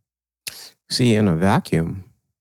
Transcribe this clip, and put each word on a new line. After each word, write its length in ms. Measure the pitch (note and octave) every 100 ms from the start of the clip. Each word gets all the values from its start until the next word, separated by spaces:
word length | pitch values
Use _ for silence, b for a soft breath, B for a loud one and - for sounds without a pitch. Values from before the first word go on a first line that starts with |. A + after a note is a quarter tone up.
| _ _ _ _ - B B B _
See, 260 | - B2 G#2+
in 120 | G#2
a 80 | D#2+
vacuum, 680 | F#2+ G#2 - E2 E2 F#2+ - _ _ _